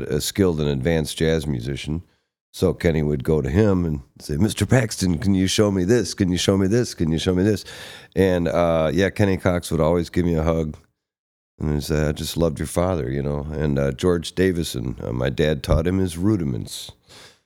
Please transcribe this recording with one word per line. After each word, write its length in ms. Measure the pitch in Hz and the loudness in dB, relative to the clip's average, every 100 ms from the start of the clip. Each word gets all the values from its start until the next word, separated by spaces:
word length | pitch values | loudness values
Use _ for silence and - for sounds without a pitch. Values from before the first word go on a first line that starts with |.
| 69 | -2
a, 20 | 73 | -2
a 40 | |
skilled 400 | - - 92 78 | -2 2 2 2
and 80 | 73 | 0
advanced 480 | 69 73 82 76 - | 0 0 0 -2 -2
jazz 300 | 80 80 73 | 0 0 -2
musician. 560 | 64 62 65 71 82 - _ _ _ _ | -4 -6 -8 -6 -8 -8 _ _ _ _
So 220 | - 92 | -2 0
Kenny 300 | 73 87 78 | 2 2 2
would 180 | 73 73 | 0 0
go 180 | 80 78 | 0 0
to 80 | 67 | 2
him 360 | 87 107 92 | 2 4 2
and 160 | 85 71 - - | 0 -4 -8 -14
say, 160 | - 73 | -6 0
"Mister 300 | 107 - 104 | 0 0 2
Paxton, 520 | 123 113 - 92 80 | 2 0 -2 -2 0
can 160 | 95 95 | 0 2
you 100 | 92 | 2
show 240 | - 104 | 2 2
me 140 | 98 | 2
this? 280 | 90 123 87 | 2 0 0
Can 160 | - 92 | -2 0
you 80 | 87 | 0
show 220 | - 98 | 2 2
me 80 | 95 | 2
this? 260 | 120 117 | 0 -2
Can 200 | - 80 | -2 0
you 60 | 80 | 0
show 160 | 95 | 0
me 100 | 90 | 2
this?" 200 | 101 101 - - - - - - | 2 0 -6 -16 -16 -18 -4 2
And, 320 | 95 90 85 | 4 4 2
uh, 420 | 85 85 82 78 | 2 2 2 2
yeah, 180 | 78 95 | 2 2
Kenny 260 | - 101 90 | 2 2 2
Cox 340 | 95 87 - | 0 0 0
would 100 | 80 | 0
always 300 | 78 87 82 | 2 2 0
give 160 | 92 87 | 0 2
me 80 | |
a 80 | 80 | 2
hug. 340 | 80 82 78 76 _ _ _ _ _ _ _ - | 2 0 -2 -8 _ _ _ _ _ _ _ -6
And 140 | 76 | -2
he'd 100 | 76 | -2
say, 240 | 71 76 76 | 0 0 0
"I 40 | |
just 240 | 76 80 - | -2 -6 0
loved 220 | 82 71 | 0 -2
your 80 | 78 | -4
father," 420 | 87 92 85 62 | -2 -2 -2 -2
you 140 | 69 | -4
know. 240 | 69 73 76 | -4 -4 -6
And, 260 | 73 76 69 | -2 0 0
uh, 140 | 69 | 0
George 420 | 65 92 87 - | 0 0 0 -2
Davison, 640 | - 95 85 78 64 60 - | 0 0 0 -4 -6 -6 -6
uh, 120 | 50 | -6
my 180 | 62 65 | -2 -2
dad 320 | 67 78 71 | 2 2 0
taught 240 | - 78 85 | 0 0 2
him 120 | 95 | 0
his 200 | 92 82 | 0 0
rudiments. 720 | 101 104 73 57 50 - - - _ - - _ | 0 0 -2 -4 -8 -12 -14 -20 _ -20 -20 _